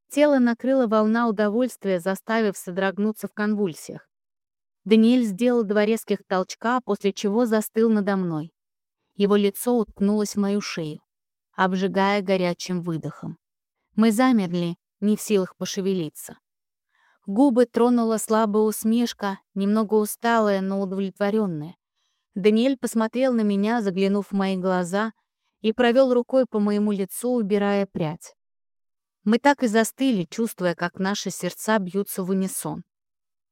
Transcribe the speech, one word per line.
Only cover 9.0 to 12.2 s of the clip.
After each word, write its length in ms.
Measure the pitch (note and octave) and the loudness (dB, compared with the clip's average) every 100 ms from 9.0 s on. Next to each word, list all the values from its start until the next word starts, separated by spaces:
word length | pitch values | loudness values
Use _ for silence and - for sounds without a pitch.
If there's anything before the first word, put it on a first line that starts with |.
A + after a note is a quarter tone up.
| _ - | _ -2
Его 200 | G3+ G#3 | 2 4
лицо 420 | G3+ - - A#3+ | 2 -2 0 0
уткнулось 580 | G#3 - G3+ G#3+ G#3 - | 0 -2 0 0 -2 -2
в 40 | |
мою 220 | G3 G#3 | -2 -2
шею, 400 | - - D#3 D3+ _ _ _ _ _ - | -4 -8 -8 -10 _ _ _ _ _ -2
обжигая 680 | F#3+ F#3 F#3+ F3+ G3 G3+ | 0 0 -2 0 0 0